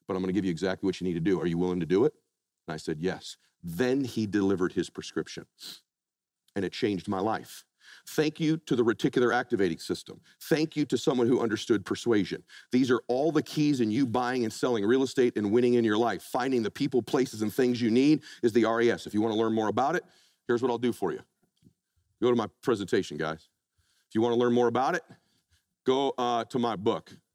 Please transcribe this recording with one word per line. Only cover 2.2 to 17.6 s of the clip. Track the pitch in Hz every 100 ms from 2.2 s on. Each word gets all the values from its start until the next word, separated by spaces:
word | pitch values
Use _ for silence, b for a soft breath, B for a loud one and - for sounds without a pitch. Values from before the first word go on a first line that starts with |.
| _ _ _ _ -
And |
I | 78
said, | - 78
"Yes." | 90 78 - - _ _
Then | 87 82 123 135
he | 123 113 107
delivered | 104 98 92 87
his | 92 80
prescription, | - - 80 76 - - _ - - _ _ _ _ _ _ _ 101
and |
it | 90
changed | - 113 95 104
my | 95
life. | 107 95 - - - _ B B -
Thank | - 156 151
you | 156 160
to | - 123
the |
reticular | 117 110 143 131 120
activating | 120 127 101 92 78
system. | - 87 - - b b
Thank | - 151 156
you | 151 143
to | -
someone | - 127 120
who | 120
understood | 110 107 - 104
persuasion. | - 101 117 107 87 - - B B
These | 127 127
are | 123 -
all | 123 160
the | 151
keys | - 160 147 135
in | 107
you | 120 131
buying | 123 123 127
and | 113
selling | - 131 117
real | 101 131
estate | 131 - 123 110
and | 104
winning | 117 123
in | 123
your | 113 107
life. | 117 95
Finding | - 127 131 123
the | 104
people, | - 139 127
places, | 110 139 131 107
and | 107
things | -